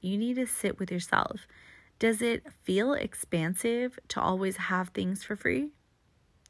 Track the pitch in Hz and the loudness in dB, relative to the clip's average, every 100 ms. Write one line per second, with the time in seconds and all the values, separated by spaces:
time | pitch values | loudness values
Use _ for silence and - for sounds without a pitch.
0 | 185 202 233 247 247 - 202 - 185 180 | -2 0 0 0 -2 0 -2 -2 -4 -4
1 | 180 - - 208 - - - - - - | 2 2 2 -4 -14 -20 -20 -20 -20 0
2 | 226 220 233 233 - - - 185 247 285 | 2 2 2 0 -4 -8 0 2 2 0
3 | - - - 170 160 185 233 233 247 - | -2 -8 -4 0 0 0 0 0 -2 -6
4 | - - - 185 190 190 180 185 180 - | -8 0 2 2 0 -2 0 0 0 -2
5 | 185 196 - 208 - 262 302 - _ _ | -2 -2 -6 -2 0 0 -2 -8 _ _
6 | _ _ _ _ | _ _ _ _